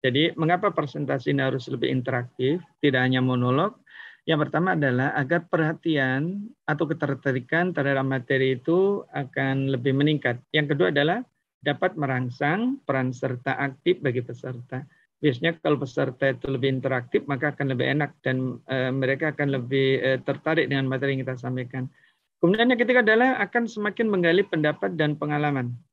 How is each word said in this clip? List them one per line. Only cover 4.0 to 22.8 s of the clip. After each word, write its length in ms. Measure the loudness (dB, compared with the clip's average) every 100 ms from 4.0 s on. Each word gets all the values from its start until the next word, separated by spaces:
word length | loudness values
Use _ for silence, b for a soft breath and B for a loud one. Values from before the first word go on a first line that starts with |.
| B B -2
Yang 220 | 0 0
pertama 260 | 0 0 2
adalah 400 | 2 2 0 -2
agar 320 | 0 -2 0
perhatian 1040 | 0 0 -2 -2 0 0 0 -2 -6 -10 -12 -4
atau 160 | -2
ketertarikan 880 | -2 -2 -2 -2 -2 -2 -2 0 0
terhadap 320 | 0 0 0
materi 560 | 0 -2 0 2 2 0
itu 480 | 0 2 2 0 -4 -8
akan 560 | -6 -4 -2 0 -2
lebih 240 | -2 0 2
meningkat. 400 | 2 2 -2 -4 _
Yang 240 | -2 0 0
kedua 160 | 2
adalah 320 | 2 2 0 -6 _ _ _
dapat 320 | -4 0 -2 -2
merangsang 800 | -2 -2 -4 -2 -2 0 -2 -4
peran 320 | -2 -2 0 -2
serta 400 | -4 -4 -4 -2
aktif 480 | -4 -2 0 0
bagi 160 | 0 -2
peserta. 640 | -6 -10 -10 -12 -10 -10 -10 b b _
Biasanya 320 | 0 2 -2 -2
kalau 160 | 0 0
peserta 560 | 0 -2 -2 0 -2
itu 160 | 0 -4
lebih 320 | -2 0 0
interaktif, 480 | -2 -4 0 -2 -2
maka 240 | -2 -2
akan 240 | -2 -2 0
lebih 160 | 0
enak 240 | 0 -2 -4 -2
dan, 320 | -2 -2 -6 -6
eh, 240 | -2 0
mereka 400 | 0 0 0 -2
akan 240 | -2 -2
lebih, 480 | -2 -2 2 2 2
eh, 160 | 2 0
tertarik 480 | -2 -4 0 0 2
dengan 240 | 0 0
materi 240 | 0 -2
yang 80 | -2
kita 160 | -4 -6
sampaikan. 480 | -6 -6 -6 -8 -8 b b b b _
Kemudian 320 | 2 4 4
yang 80 | 4